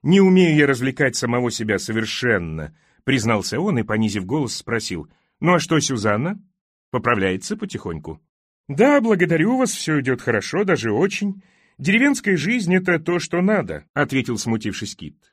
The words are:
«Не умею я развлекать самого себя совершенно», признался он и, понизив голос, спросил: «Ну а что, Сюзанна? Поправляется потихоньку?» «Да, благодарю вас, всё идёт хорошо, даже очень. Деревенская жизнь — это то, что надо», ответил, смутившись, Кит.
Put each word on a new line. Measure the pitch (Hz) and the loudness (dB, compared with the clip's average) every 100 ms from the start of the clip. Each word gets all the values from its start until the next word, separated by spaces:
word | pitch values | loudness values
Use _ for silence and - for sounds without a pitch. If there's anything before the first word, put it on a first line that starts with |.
«Не | 135 190 | 4 6
умею | 190 185 175 151 | 8 6 6 4
я | 143 | 4
развлекать | 131 127 127 139 120 | 2 -2 0 -2 0
самого | 123 120 120 | -2 0 -2
себя | 117 107 98 | -4 -2 -2
совершенно», | - 113 110 - 123 104 82 78 76 _ _ _ - | -2 -4 -4 -4 0 0 -2 -8 -10 _ _ _ -2
признался | 131 107 107 95 113 | 0 0 -2 -2 -4
он | 196 135 | -2 -2
и, | |
понизив | 107 110 110 101 92 | -2 0 0 -2 -4
голос, | 147 123 - | -4 -4 -8
спросил: | - 113 - 87 - _ _ _ | -6 -6 -6 -10 -12 _ _ _
«Ну | 160 | 0
а | 180 | 0
что, | 160 160 | 2 0
Сюзанна? | 147 123 104 104 156 208 _ _ _ _ _ | 0 -2 0 0 -2 -6 _ _ _ _ _
Поправляется | 127 117 113 95 92 - 214 | -4 0 0 0 -2 -6 -8
потихоньку?» | 196 - - 82 80 78 _ _ _ _ - | -8 -8 -8 -10 -10 -16 _ _ _ _ -10
«Да, | 139 254 294 | 2 4 4
благодарю | 226 208 170 160 196 254 | 2 2 2 2 2 2
вас, | 254 | 0
всё | - - 156 | -2 -2 0
идёт | 127 123 | 0 -2
хорошо, | - 113 - 170 196 | 0 0 0 -2 0
даже | 160 113 | 0 0
очень. | 107 185 - 202 196 _ _ _ _ | 0 0 0 -4 -6 _ _ _ _
Деревенская | 135 185 277 277 - 180 | 0 4 4 2 0 0
жизнь — | 156 247 180 185 | 0 -2 2 2
это | 185 170 | 2 0
то, | 160 175 | 0 -2
что | - 175 | -2 0
надо», | 185 214 92 76 - | 2 2 -2 -8 -8
ответил, | - 135 135 123 113 | -4 -2 -2 -2 -4
смутившись, | 120 113 107 92 104 - | -2 -2 -4 -6 -10 -12
Кит. | 76 _ _ | -16 _ _